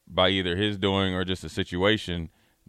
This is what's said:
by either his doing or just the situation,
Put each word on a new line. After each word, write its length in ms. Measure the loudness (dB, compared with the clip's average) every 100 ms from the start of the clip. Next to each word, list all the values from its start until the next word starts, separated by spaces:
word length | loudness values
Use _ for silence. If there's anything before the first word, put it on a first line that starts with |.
| -6
by 220 | 2 4
either 260 | 4 0 0
his 220 | 0 0
doing 360 | 0 2 2
or 120 | 0 -2
just 160 | -6
the 80 | -6
situation, 800 | -6 -4 0 2 2 -2 -6 -8 -14 _ _